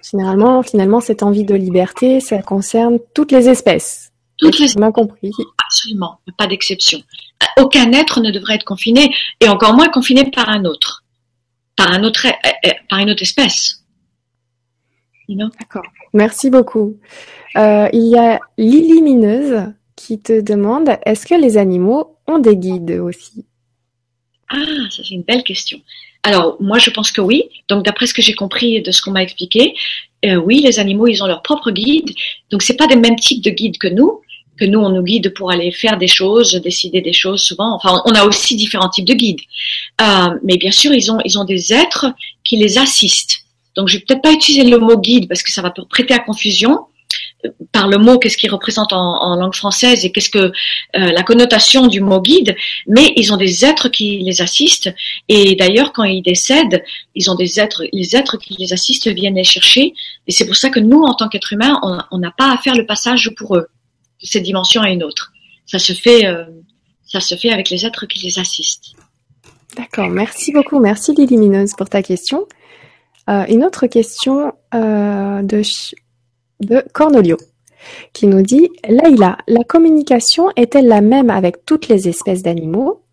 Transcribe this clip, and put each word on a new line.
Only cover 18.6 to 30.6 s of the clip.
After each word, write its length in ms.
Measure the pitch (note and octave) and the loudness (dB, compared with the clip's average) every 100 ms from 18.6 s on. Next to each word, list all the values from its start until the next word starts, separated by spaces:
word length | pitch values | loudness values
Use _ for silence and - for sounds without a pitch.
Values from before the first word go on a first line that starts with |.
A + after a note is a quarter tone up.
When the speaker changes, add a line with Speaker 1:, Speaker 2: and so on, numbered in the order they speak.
| A3 C#4+ E4 D#4+ | 4 4 6 4
Speaker 1:
Mineuse 720 | D#4 B3+ G#3+ A3+ C#4+ A#3 F#3+ G#3+ _ - | 6 4 2 0 -2 -4 -4 -12 _ -20
qui 240 | - A3 | -12 -12
te 200 | - A3 | -2 0
demande, 500 | G#3 G#3 G3+ A#3+ D#4 G#3+ - | 0 0 0 0 0 0 0
est-ce 200 | G#3+ - | -4 0
que 80 | |
les 220 | F4 C#4 G#3+ | 2 4 4
animaux 640 | G3 F3+ F3+ C4 D#4 _ - | 2 2 0 0 -4 _ -4
ont 120 | D#4+ | 2
des 180 | A3+ G3+ | 4 4
guides 440 | F#3 F#3 E3+ F3 | 0 -6 -6 -6
aussi ? 460 | F3 F3 - G#3+ - _ _ _ _ _ _ _ _ _ _ | -6 -10 -18 -20 -20 _ _ _ _ _ _ _ _ _ _
Speaker 2:
Ah, 60 | C#4 D#4 D4+ A3+ | -8 -6 -8 -8
ça 120 | - | -12
c'est 120 | - | -12
une 80 | F#3 | -12
belle 180 | F3 B3 | -2 -2
question. 380 | B3+ F#3+ - - _ - - _ G#3 | -2 -8 -10 -14 _ -20 -20 _ 0
Alors, 300 | G3 E3 - | 2 0 -2
moi, 200 | G3 A3 | -2 2
je 120 | B3 | 2
pense 220 | - G#3 | 0 -6
que 80 | - | -2
oui. 240 | F#3+ C4 A#4+ - _ | 0 0 -2 -8 _
Donc, 160 | G3+ | -2
d'après 220 | G3+ G3+ A#3+ | -2 -2 -4
ce 40 | |
que 80 | - | 0
j'ai 140 | A#3 | 0
compris 480 | G#3+ G3+ - A#3+ A3+ | 0 -6 -4 -2 -2
de 80 | - | -2
ce 100 | F#3 | -2
qu'on 120 | - | 0
m'a 100 | F#3+ | -2
expliqué, 520 | F#3 - F3+ G#3+ C#4 - - - - _ | -4 -6 -4 2 2 0 -10 -10 -16 _
euh, 100 | G#3 | -2
oui, 260 | F3+ E3 B3+ | 0 2 4